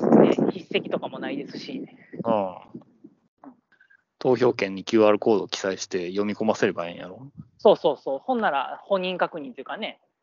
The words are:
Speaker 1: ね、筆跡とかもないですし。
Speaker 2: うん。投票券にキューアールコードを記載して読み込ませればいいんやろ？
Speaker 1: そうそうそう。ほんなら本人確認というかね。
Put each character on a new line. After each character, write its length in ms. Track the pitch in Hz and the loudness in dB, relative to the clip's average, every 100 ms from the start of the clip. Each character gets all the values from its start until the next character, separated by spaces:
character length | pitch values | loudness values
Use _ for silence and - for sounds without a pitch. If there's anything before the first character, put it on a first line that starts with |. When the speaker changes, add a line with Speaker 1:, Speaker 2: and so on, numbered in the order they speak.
Speaker 1:
ね、 300 | - - - - | 4 6 6 4
筆 440 | - 180 - 202 | -2 -4 -6 -6
跡 100 | - | -4
と 100 | - | -6
か 80 | 139 | -6
も 120 | 131 | -10
な 100 | 131 | -8
い 80 | 139 | -8
で 100 | 131 | -10
す 120 | - | -12
し。 280 | - 135 - - _ - | -12 -12 -12 -16 _ -8
Speaker 2:
う 80 | 113 | -2
ん。 240 | 110 95 87 - - - _ - _ _ _ - - _ _ _ _ _ _ | -2 -2 -8 -16 -20 -20 _ -20 _ _ _ -20 -20 _ _ _ _ _ _
投 160 | 135 117 | 0 4
票 180 | 123 | 2
券 220 | 113 98 95 | 2 -2 -6
に 80 | |
キ 140 | 92 113 | 0 4
ュ 60 | |
ー 20 | 107 | 6
ア 40 | |
ー 40 | |
ル 60 | 104 | 6
コ 160 | - 104 | 4 2
ー 20 | |
ド 60 | 87 | 0
を 20 | |
記 120 | - | -6
載 180 | 98 92 | -4 -6
し 100 | - | -6
て 220 | 95 87 | -6 -4
読 160 | 95 104 | -4 -4
み 100 | 98 | -2
込 80 | 107 | -2
ま 100 | 98 | 2
せ 100 | 110 | 0
れ 80 | |
ば 160 | 87 85 | 0 -8
い 40 | |
い 20 | 87 | -10
ん 20 | |
や 100 | 87 | -14
ろ？ 240 | 95 135 - - _ | -16 -18 -20 -20 _
Speaker 1:
そ 160 | - | 4
う 40 | 175 | 6
そ 160 | 170 | 2
う 40 | 127 | -2
そ 200 | - 135 | -4 -6
う。 20 | |
ほ 160 | - 247 | -2 -2
ん 60 | |
な 100 | 202 | 0
ら 280 | 139 135 143 | -2 -4 -10
本 180 | - 196 | -2 -2
人 160 | 185 180 | -2 -2
確 220 | 170 170 | -2 -4
認 140 | 139 | -12
と 80 | 123 | -14
い 20 | |
う 20 | 127 | -12
か 120 | 151 | -10
ね。 220 | 196 - _ _ | -10 -12 _ _